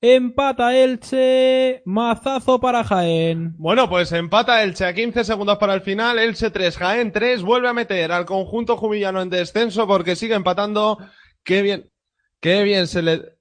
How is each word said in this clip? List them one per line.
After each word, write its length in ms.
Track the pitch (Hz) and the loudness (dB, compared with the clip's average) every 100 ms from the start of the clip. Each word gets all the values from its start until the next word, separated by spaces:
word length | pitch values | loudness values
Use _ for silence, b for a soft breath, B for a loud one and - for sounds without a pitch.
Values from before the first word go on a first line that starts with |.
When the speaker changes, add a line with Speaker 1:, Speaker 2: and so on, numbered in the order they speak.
Speaker 1:
Empata 760 | 233 254 247 240 277 247 240 254 | 6 4 4 -2 -2 0 0 4
Elche, 1040 | 262 254 - 262 262 262 262 262 262 254 - | 2 0 -4 0 2 4 4 4 2 -2 -4
mazazo 720 | 196 233 226 - 269 - 254 | -2 0 -2 -2 -4 0 2
para 240 | 254 240 | 2 0
Jaén. 680 | 226 190 175 165 165 165 165 165 | 0 0 2 2 0 -2 -6 -6
Speaker 2:
Bueno, 320 | 160 220 240 | 0 2 2
pues 240 | 180 170 | 2 0
empata 500 | 170 170 202 240 233 | -2 0 0 2 2
Elche 220 | 208 170 | 2 -2
a 80 | 185 | -4
quince 300 | 175 233 233 | -2 -4 -2
segundos 320 | 214 214 202 202 | -2 -4 -2 0
para 160 | 208 | 0
el 60 | 190 | 0
final. 380 | 190 196 233 233 | -2 -2 0 0
Elche 320 | 226 196 220 | 0 0 -4
tres, 260 | 190 180 - | -2 -2 -2
Jaén 340 | 180 220 233 | -2 0 -2
tres. 320 | 196 233 247 | 0 0 0
Vuelve 260 | 180 247 247 | 0 0 2
a 40 | |
meter 400 | 240 233 190 160 | -2 -4 -2 -2
al 140 | 175 175 | -2 -2
conjunto 500 | 190 190 220 233 233 | -4 -4 -6 -2 -2
jumillano 460 | 220 214 196 190 | 0 -2 -2 -2
en 80 | 185 | -2
descenso 560 | 180 170 214 233 196 214 | -2 -2 -2 -2 0 0
porque 280 | 196 170 180 | 2 0 -4
sigue 180 | 226 | -2
empatando. 640 | 214 180 180 208 208 214 208 196 B B B | 0 0 -2 -2 0 0 -2 -8 B B B
Qué 200 | - 185 | -2 0
bien, 280 | 202 196 - _ _ _ _ _ | 2 -2 -8 _ _ _ _ _
qué 240 | 160 190 | 0 2
bien 220 | 202 196 175 | 2 2 0
se 140 | 180 | 0
le 220 | 165 160 - _ | 0 -2 -4 _